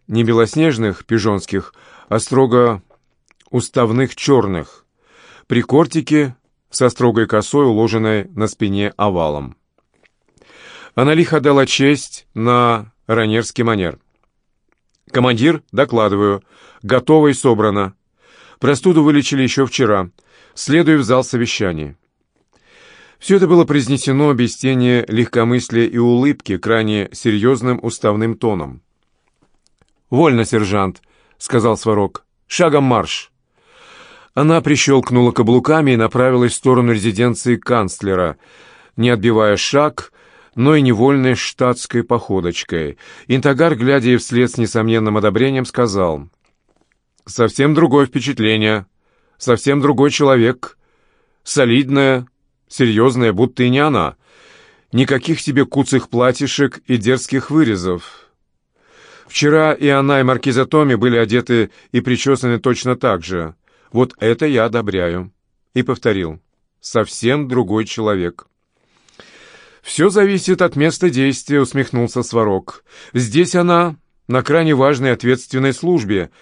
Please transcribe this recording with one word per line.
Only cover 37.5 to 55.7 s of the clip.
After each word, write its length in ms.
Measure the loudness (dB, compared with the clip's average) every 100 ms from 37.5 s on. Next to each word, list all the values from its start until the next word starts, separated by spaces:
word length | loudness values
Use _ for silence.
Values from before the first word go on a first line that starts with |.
| -2
канцлера, 800 | 0 -2 -2 -6 -4 -2 -2 -6 _ -20 -20 -20 _ -4
не 140 | 0
отбивая 460 | 0 2 2 2 0
шаг — 560 | 0 0 0 -4 -14 _ _ _ _
но 200 | -2 2
и 80 | 4
невольной 520 | 2 2 2 2 0
штатской 680 | -2 -6 -4 -2 -2 -4 -6
походочкой. 960 | -2 -4 -2 -4 -4 -6 -6 -6 -6 -10 -20 -20 -4
Интагар, 480 | -2 0 2 0 0
глядя 320 | 0 2 2
ей 80 | 0
вслед 340 | 0 -2 0
с 80 | -2
несомненным 580 | -4 -2 0 0 0 0
одобрением, 480 | 0 0 0 -2
сказал: 640 | -4 -2 -2 0 -2 -4 -10 _ _ _ _ _ _ _ _ _
"Совсем 480 | -12 -2 -2 0 0
другое 340 | 2 2 2 2
впечатление, 800 | -2 -6 -2 0 0 0 -2 -6 _ _ _ _ _
совсем 420 | -2 0 0 0
другой 300 | 0 2 0
человек. 680 | 2 2 4 2 -2 -10 -20 _ _ _ _ _ _
Солидная, 840 | -6 0 2 2 2 2 2 0 -4 _ _ _ _
серьезная, 640 | -2 0 2 2 2 0
будто 300 | 0 -2 0
и 60 | 0
не 100 | 2
она. 360 | 0 0 -2 -6 _ _ _ -20 _ _ _
Никаких 480 | -2 0 0 -2 -4
тебе 220 | -2 -2
куцых 440 | 0